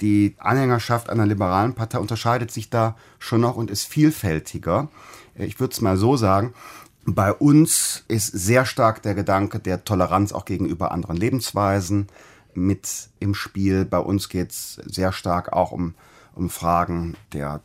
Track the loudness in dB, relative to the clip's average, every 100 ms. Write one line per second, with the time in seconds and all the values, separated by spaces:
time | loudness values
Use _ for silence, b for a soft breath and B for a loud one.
0 | 2 4 2 0 0 2 2 0 0 -2
1 | 0 0 2 2 2 2 0 -2 -4 -4
2 | -4 -2 0 0 -2 -8 -2 0 0 -2
3 | b b 0 2 2 0 -4 -6 -4 2
4 | 2 2 0 -2 -4 -6 0 0 -2 B
5 | B B B -10 -8 -4 -4 0 0 2
6 | 2 2 4 2 0 B B B B _
7 | -2 2 2 4 6 6 6 2 -2 -6
8 | -4 -4 -2 -2 2 4 2 2 2 2
9 | -2 -2 2 2 0 -4 -4 -4 0 0
10 | 2 2 0 -2 -6 -4 -2 -2 -4 -4
11 | -4 -2 0 -2 -2 0 2 2 0 -2
12 | -2 B B B B -2 0 0 -6 -12
13 | -14 _ -4 -4 -6 -2 0 2 0 -2
14 | 0 -2 -2 -6 -6 -8 -14 -14 -10 -4
15 | -2 -2 -2 -2 0 -2 -2 -4 -6 -8
16 | b b b -6 -6 -2 0 2 0 -2
17 | -6 -10 -12 -8 -8 -8